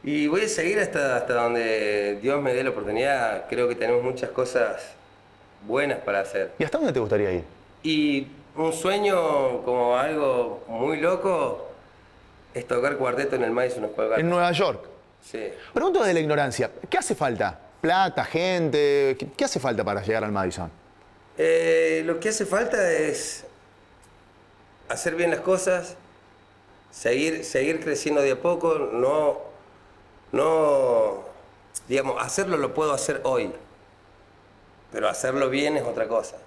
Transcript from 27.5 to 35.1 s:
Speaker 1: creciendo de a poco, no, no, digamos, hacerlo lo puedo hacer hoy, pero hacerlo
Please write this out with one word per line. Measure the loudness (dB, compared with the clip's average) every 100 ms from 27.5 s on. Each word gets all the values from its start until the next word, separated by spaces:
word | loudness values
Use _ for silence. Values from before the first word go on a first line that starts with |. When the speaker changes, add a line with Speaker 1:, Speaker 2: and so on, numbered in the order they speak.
| 0 0 -2
Speaker 1:
creciendo | -2 -2 0 2
de | 2
a | 2
poco, | 0 2 2 0 0
no, | 0 2 4 2 0 -10 -18 -20 -20 -20 -20 -20 -20 -4
no, | 0 2 4 4 4 4 4 2 -2 -12 -20 -20 -20 -14 -14 -2
digamos, | 0 0 -2
hacerlo | -2 -2 0 0
lo | 0
puedo | 0 0
hacer | 0 -2 -2
hoy, | 0 0 -2 -8 -18 -20 -20 -20 -20 -20 -20 -20 -20 -20 -20 -20 -12
pero | -2
hacerlo | -2